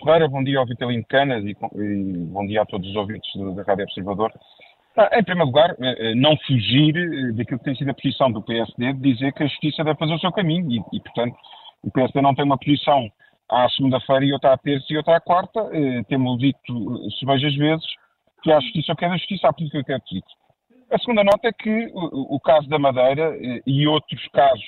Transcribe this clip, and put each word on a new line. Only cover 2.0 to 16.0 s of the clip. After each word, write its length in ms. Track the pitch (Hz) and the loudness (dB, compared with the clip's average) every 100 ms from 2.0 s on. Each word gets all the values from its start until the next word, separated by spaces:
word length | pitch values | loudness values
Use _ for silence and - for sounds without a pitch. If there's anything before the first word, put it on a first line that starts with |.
| 98 90 82 | -4 -6 -6
bom 220 | 95 101 | -6 -2
dia 140 | 107 | -2
a 40 | 104 | -2
todos 240 | 107 92 | -4 -6
os 60 | 104 | -6
ouvintes 340 | 101 110 - 95 | -6 -8 -12 -10
do, 180 | 98 | -8
da 100 | 92 | -8
Rádio 200 | 98 98 | -2 -2
Observador. 480 | 98 - 95 95 110 - _ _ - _ _ - | -2 -8 -6 -4 -4 -4 _ _ -20 _ _ 2
Ah, 120 | 202 240 | 4 4
em 40 | |
primeiro 240 | 190 180 151 | 0 0 2
lugar, 240 | 131 170 | 4 4
eh, 400 | 175 127 120 113 | 2 -6 -4 -2
eh, 40 | 113 | 2
não 220 | 147 151 - | 4 2 2
fugir, 480 | 131 95 127 151 151 | -2 2 4 4 2
eh, 380 | 175 139 131 | -4 -4 -4
daquilo 260 | 113 117 131 | -4 -6 -6
que 60 | - | -6
tem 100 | 131 | -6
sido 160 | 143 | -6
a 20 | |
posição 380 | - 143 120 135 | -4 -4 0 0
do 100 | 110 | 0
P 160 | 101 117 | -4 -4
S 140 | 113 - | -4 -4
D 160 | 120 | -4
de 200 | 135 135 | 0 0
dizer 200 | 117 135 | 2 -2
que 100 | - | -2
a 40 | 147 | -4
Justiça 360 | - 156 143 | -2 -6 -2
deve 160 | 156 147 | -2 0
fazer 140 | 160 | -2
o 60 | 165 | -2
seu 120 | 185 | -2
caminho 400 | 196 175 170 170 | 0 0 0 -2
e, 260 | 120 - - | -4 -4 -10
e, 40 | |
portanto, 340 | - - 120 - _ - - _ | -8 -4 -4 -6 _ -20 -20 _
o 80 | 107 | -4
P 100 | 131 | -2
S 120 | 127 | 0
D 80 | 143 | 2
não 120 | 139 | 2
tem 120 | 135 143 | 2 0
uma 120 | 131 | 0
posição 520 | - 143 - 143 113 _ _ _ _ | 0 0 2 2 0 _ _ _ _
à 180 | 117 123 | 2 2
segunda-feira 560 | - 135 127 - 135 139 | 2 0 0 2 2 2
e 60 | |
outra 220 | 139 147 | 2 4
à 40 | 131 | 2
terça 280 | 151 139 - | 2 -4 -2
e 80 | 151 | -4
outra 200 | 151 165 | 2 2
à 40 | |
quarta. 480 | - 175 185 226 208 | 4 0 0 -6 -4
Eh, 280 | 160 139 123 | -2 0 -2